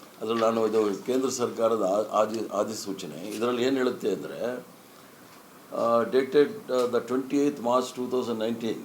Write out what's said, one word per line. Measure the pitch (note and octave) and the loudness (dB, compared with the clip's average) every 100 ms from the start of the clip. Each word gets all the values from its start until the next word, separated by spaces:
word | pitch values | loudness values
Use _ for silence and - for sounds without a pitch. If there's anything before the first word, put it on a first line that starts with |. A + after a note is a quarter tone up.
| - - | -20 -10
ಅದ್ರಲ್ಲಿ | A2 A#2 | -4 2
ನಾನು | A2+ A2+ A2 | 2 4 2
ಇದು | A2 G#2 F#2+ - | 2 2 0 -2
ಕೇಂದ್ರ | C3 C3 | 0 0
ಸರ್ಕಾರದ | B2 A#2 G#2 A2+ A2+ F#2+ G#2 G#2+ | 0 -2 0 2 2 2 2 2
ಆ-, | G2+ | 2
ಆದಿ-, | G#2+ A2+ E2 | 2 0 -2
ಅಧಿಸೂಚನೆ | G2 G#2+ A2 G2+ F#2 F2 D2 G2 | -2 -2 -4 -6 -8 -8 -10 -10
ಇದರಲ್ಲಿ | G#2+ A#2+ B2 | -2 -2 0
ಏನ್ | B2 C3+ | 0 2
ಹೇಳುತ್ತೆ | B2+ F#2+ A2+ | 0 0 -2
ಅಂದ್ರೆ, | F2+ D2 C#2+ A2+ B2+ - - - - - - - - - - - - | -2 -4 -6 -6 -6 -12 -20 -20 -20 -20 -20 -20 -20 -20 -20 -10 -2
ಆ, | A#2 A#2 | 2 2
dated, | G#2+ B2+ C3 D3 C#3 - - | 4 2 4 4 4 0 -2
ಆ, | B2+ A#2+ | 0 2
the | A#2 | 0
twenty-eighth | - B2+ C3+ C#3+ C#3+ C#3+ | 0 -2 0 0 0 0
March | A#2 B2 B2 - | 0 2 0 -4
two | B2 | -2
thousand | B2+ A2+ A2+ | -2 -2 -2
nineteen | A2 A2+ A#2 F2 | -2 -2 -4 -6